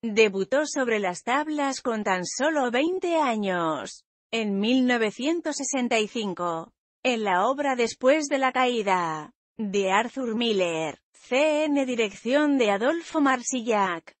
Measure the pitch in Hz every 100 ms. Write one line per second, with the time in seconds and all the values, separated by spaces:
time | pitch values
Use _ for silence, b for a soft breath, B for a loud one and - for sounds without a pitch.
0 | 233 208 214 196 190 269 302 302 247 220
1 | 190 175 - 262 302 302 277 262 - 220
2 | 208 185 175 - 277 311 247 240 311 370
3 | 339 330 285 220 196 180 165 151 104 -
4 | _ _ _ 226 214 196 214 254 247 240
5 | 220 - 262 339 320 294 277 269 247 226
6 | 214 240 208 175 175 165 165 _ _ _
7 | 254 233 208 180 214 269 285 254 226 -
8 | 254 302 285 285 269 254 254 247 202 185
9 | 170 156 151 _ _ - 214 196 190 196
10 | 233 269 247 220 240 196 180 160 160 -
11 | _ _ - 254 311 302 311 285 262 240
12 | 220 202 226 277 302 277 226 196 247 330
13 | 330 320 277 254 240 254 226 208 196 170
14 | - _